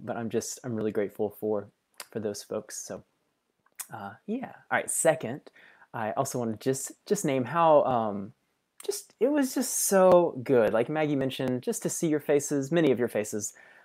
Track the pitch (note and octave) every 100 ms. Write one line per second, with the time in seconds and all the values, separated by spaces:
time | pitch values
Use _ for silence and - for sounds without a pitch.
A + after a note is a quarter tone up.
0 | G#2 G2+ A2+ A2+ - - B2+ A2 G#2+ G#2
1 | G2+ - G#2 - A2 G#2 G#2 _ _ -
2 | - A#2 G#2+ G2+ - G#2+ - - - F#2+
3 | - _ _ _ _ _ _ - - A2+
4 | G2+ A2 - A#3 B3+ - _ A#2+ - -
5 | E3 D#3 B2+ C#3 - - - _ - B2
6 | A2 A2+ C3+ C3 A#2 G#2+ - C3+ - -
7 | - - D#3 C3+ A#2+ E3 E3 D3+ B2+ B2
8 | A2+ G2+ G2+ - _ _ _ - - G4+
9 | - _ A#3+ D4 C4 C#4+ B3 - - G3
10 | F#3 F3+ E3+ - B2 B2+ G#2+ G#2+ - D#3
11 | D#3 D3 C3+ - C3 B2+ F3 A3+ E3 -
12 | E3+ D3+ C#3+ C#3+ C#3 C#3+ C3+ E3+ D#3 A#2
13 | A#2+ G#2+ G#2+ G#2+ G#2 - - -